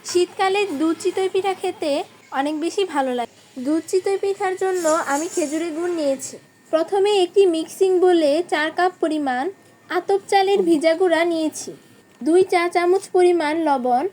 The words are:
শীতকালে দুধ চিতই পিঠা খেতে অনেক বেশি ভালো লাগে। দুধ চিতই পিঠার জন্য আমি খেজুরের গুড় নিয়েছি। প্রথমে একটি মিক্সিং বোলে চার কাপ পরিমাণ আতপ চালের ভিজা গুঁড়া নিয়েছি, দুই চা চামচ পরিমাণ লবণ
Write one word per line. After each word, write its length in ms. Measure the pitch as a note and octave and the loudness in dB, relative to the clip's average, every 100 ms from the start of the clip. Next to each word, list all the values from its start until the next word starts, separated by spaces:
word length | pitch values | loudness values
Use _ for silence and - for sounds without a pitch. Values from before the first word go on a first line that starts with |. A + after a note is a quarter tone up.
| - | 0
শীতকালে 520 | F4 F4 - F#4+ G4 G4+ C#4 | 0 0 0 0 0 -2 0
দুধ 160 | D#4+ D#4+ | -2 0
চিতই 260 | F4+ F#4 F#4+ | -2 -2 -2
পিঠা 200 | F#4+ F#4+ F#4 | -2 -2 -4
খেতে 300 | F#4 F4+ D#4+ C#4+ G4+ - - C#4 | -6 -4 -2 -2 -4 -16 -8 -4
অনেক 160 | C#4+ D#4 | -4 -2
বেশি 200 | E4 F#4 F#4 | -4 -2 -2
ভালো 180 | C#4+ C4 B3 | -2 -2 -4
লাগে। 160 | A#3 - - C4 | -6 -12 -18 -8
দুধ 180 | B3+ D#4+ - | -2 -2 0
চিতই 260 | F#4+ G4 G4 | -2 0 -2
পিঠার 300 | G4 G4 F#4+ F#4 | -2 -2 -4 -2
জন্য 240 | F#4+ F#4 D#4+ D#4+ - | -2 0 0 0 0
আমি 120 | C#4+ E4+ | -4 -2
খেজুরের 360 | F4+ D4 D#4+ E4+ D4+ | -4 -2 -4 -4 -4
গুড় 160 | F4+ E4+ | -4 -2
নিয়েছি। 360 | C#4+ C4 - - _ _ _ | -2 -2 -8 -16 _ _ _
প্রথমে 400 | D#4+ - G4 G4+ G4+ | -2 0 0 2 2
একটি 180 | F4 G4+ G4 | 2 4 4
মিক্সিং 360 | D#4+ D#4+ - F#4+ F#4 | 2 -6 0 2 4
বোলে 280 | F#4 E4+ D4+ D4+ F4 | 4 4 4 0 0
চার 180 | D#4+ D#4 D#4+ | -2 -2 0
কাপ 140 | F4+ F4+ | -2 0
পরিমাণ 400 | E4 D#4 C#4 B3 D#4+ - - _ - | -4 -2 -2 -4 -6 -8 -20 _ -6
আতপ 320 | F4+ - G4 - | -6 0 -2 2
চালের 280 | G4 F#4+ G4+ F4 | 2 4 2 2
ভিজা 260 | D#4+ D#4+ E4 | 2 2 2
গুঁড়া 200 | F#4 D#4+ E4+ | 2 2 0
নিয়েছি, 400 | E4 D#4 - - D#3 - - _ _ | 0 -2 -6 -14 -16 -20 -20 _ _
দুই 200 | B3 F4 F#4 | 0 2 2
চা 120 | F4+ F4 | 0 0
চামচ 280 | F4+ F4 F#4+ - | 0 2 0 0
পরিমাণ 380 | F#4 F4+ F4 D4 D#4+ D#4 | 2 4 4 0 0 0
লবণ 360 | C4+ B3 B3 F4+ | 0 2 0 -2